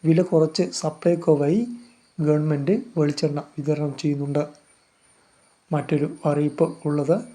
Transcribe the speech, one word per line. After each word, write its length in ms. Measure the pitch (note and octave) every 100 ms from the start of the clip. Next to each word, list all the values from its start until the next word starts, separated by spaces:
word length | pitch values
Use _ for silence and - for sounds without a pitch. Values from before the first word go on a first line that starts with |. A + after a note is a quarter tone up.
വില 160 | D#3+ D#3+
കുറച്ച് 420 | F3+ E3 D#3 D#3 F3
സപ്ലൈകോ 640 | - D#3 - F3 E3+ E3+
വഴി 280 | D3+ C#3+ F#3+ A#3+ - - _ _ -
ഗവൺമെന്റ് 560 | D3+ D3+ D#3 D3 C#3 G#3+ - -
വെളിച്ചെണ്ണ 440 | D3 D3 D#3 C#3+ -
വിതരണം 400 | - C#3+ D3+ D3 C3+
ചെയ്യുന്നുണ്ട്. 460 | D3+ C#3+ C#3+ C#3+ D3 - _ _ _ _ _ _ _ _ _ _ _
മറ്റൊരു 380 | D#3 C3 D3+ D3 - D#3
അറിയിപ്പ് 400 | D3 D3 D3 D#3+ D#3+
ഉള്ളത് 320 | D3+ D3 C#3 F#3 -